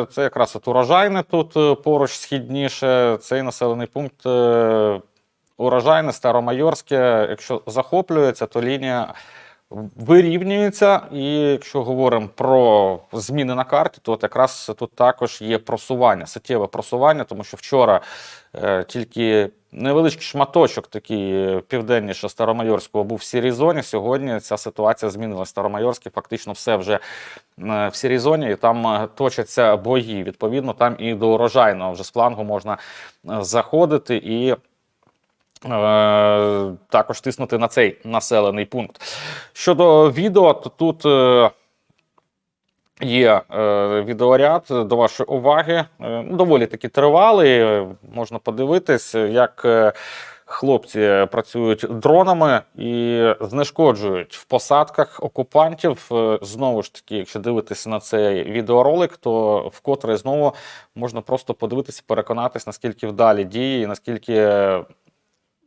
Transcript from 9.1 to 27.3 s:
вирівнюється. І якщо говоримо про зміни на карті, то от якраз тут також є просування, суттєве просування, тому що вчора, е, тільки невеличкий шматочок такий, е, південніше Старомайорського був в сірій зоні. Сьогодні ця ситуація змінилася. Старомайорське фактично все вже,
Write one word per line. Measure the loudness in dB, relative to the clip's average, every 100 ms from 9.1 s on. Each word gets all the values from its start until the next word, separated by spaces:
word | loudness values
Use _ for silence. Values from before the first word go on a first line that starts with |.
| -12 -20 -20 -20 _ _ -14 -14 -12
вирівнюється. | 4 6 6 0 -2 -2 -2 2 2 2 -2
І | -8 -4
якщо | 0 0 -2 -4 -6
говоримо | -4 0 2 2 -2
про | -4 2 4 6 4 4 -2 -8
зміни | -12 -6 -4 -4
на | -4
карті, | 0 0 0 -4
то | -6
от | -4
якраз | -2 0 0 0 -12 -10
тут | -10
також | 2 2 2 -6 -6
є | -4 -4
просування, | -4 -8 -6 0 2 0 -6
суттєве | -16 -4 -4 -2
просування, | -6 -8 0 2 2
тому | -4 -12
що | -16 -18
вчора, | -4 2 4 2 0 -16 -20 -20 _
е, | -8 -4 -2
тільки | -4 -10 -10 -4 0 2 0 -6 _
невеличкий | -8 -2 0 0 -2
шматочок | -10 -4 0 2 2 0 -10
такий, | -14 -8 -6 -2
е, | -2 -2 -4 -4
південніше | -8 -2 -2 -2 -8 -10
Старомайорського | -4 -2 -2 -2 -2 -2 -6
був | -4 -8
в |
сірій | -6 -2 -2
зоні. | 0 0 0
Сьогодні | -4 -6 -4 -4 -4 -8
ця | -6 -8
ситуація | -8 -2 0 0 -4
змінилася. | -6 -8 -8 -8
Старомайорське | -6 -6 -4 -4 -4 -10
фактично | -12 -10 -12 -10
все | -10 -2 -2
вже, | 0 -4 -4 -16 -18